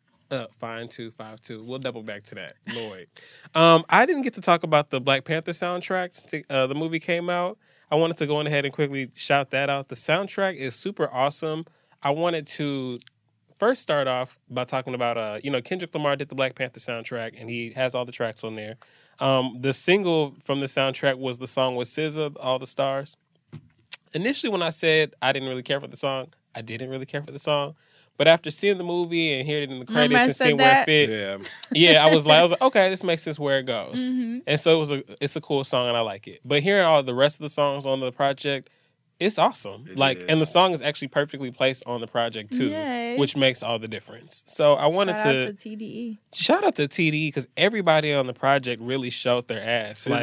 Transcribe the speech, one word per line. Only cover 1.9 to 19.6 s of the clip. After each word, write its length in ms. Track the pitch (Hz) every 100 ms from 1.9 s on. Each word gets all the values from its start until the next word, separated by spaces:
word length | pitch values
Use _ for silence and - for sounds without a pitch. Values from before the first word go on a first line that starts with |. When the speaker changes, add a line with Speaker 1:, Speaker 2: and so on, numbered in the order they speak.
| 120
Speaker 1:
back 220 | 110 104
to 100 | 104
that. 200 | 101 82 - -
Lloyd. 320 | 117 110 95 - _ - - -
Um, 300 | 160 165 165 165
I 160 | 190 269
didn't 160 | 294
get 120 | 254
to 60 | 202
talk 240 | 185 170
about 260 | 165 151 143
the 100 | 131
Black 220 | 127 135
Panther 300 | 131 160 160
soundtrack 600 | 170 175 180 180 185 180
since 220 | - -
it, 120 | 156 -
uh, 160 | 135 131
the 80 |
movie 240 | 143 160 165
came 320 | 170 170 175
out. 280 | 175 180 220 _ _ _
I 20 |
wanted 220 | 151 165 170
to 100 | 147
go 120 | 147
on 80 | 151
ahead 160 | 143
and 100 | 139
quickly 340 | - 143 139 131
shout 360 | - - 143 131
that 200 | 135 139
out. 160 | 139 135
The 80 |
soundtrack 600 | 123 - 165 196 - 190 151
is 180 | 131
super 340 | - 190 208 151
awesome. 520 | 127 139 - 160 156 165 _ _ _
I 80 | 139
wanted 380 | 147 170 165 151
to 480 | - 147 139 127 120 - _ _ _ _ _
first 200 | 202 262
start 260 | - 147 131
off 280 | 127 127 _ -
by 140 | 127
talking 300 | 123 135 127
about, 220 | 127 120 117
uh, 220 | 107 107
you 40 | 139
know, 120 | 131
Kendrick 320 | 120 185 175
Lamar 220 | 156 147 139
did 120 | 143
the 60 |
Black 220 | 131 131 -
Panther 240 | 127 -
soundtrack, 600 | - 117 110 123 113 98
and 80 | 113
he 220 | 120 117
has 240 | 110 127
all 100 | 123
the 60 | 123
tracks 320 | - 117 110
on 140 | 113 110
there. 180 | 107 113 _ _ _ _
Um, 380 | 135 131 127 120